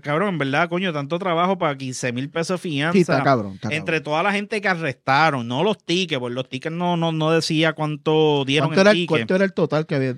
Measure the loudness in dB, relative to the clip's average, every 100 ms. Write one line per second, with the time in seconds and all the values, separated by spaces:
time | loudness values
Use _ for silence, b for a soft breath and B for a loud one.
0 | -4 -2 0 -2 0 0 0 -2 -2 -4
1 | -4 -4 -2 0 0 0 -2 -2 -8 -6
2 | -4 -4 -4 -4 -4 -4 -4 -2 2 2
3 | 2 2 2 2 0 -6 -4 -4 -2 -2
4 | -2 0 0 -2 -2 -4 -2 -2 -2 -4
5 | 2 4 4 2 -2 0 0 -2 -2 -2
6 | 0 -2 -4 -6 -6 -6 -6 -2 0 0
7 | 0 0 2 2 2 0 0 0 -4 -4
8 | 0 4 4 2 2 2 2 4 4 4
9 | 2 0 0 0 0 0 0 0 -2 -2
10 | -2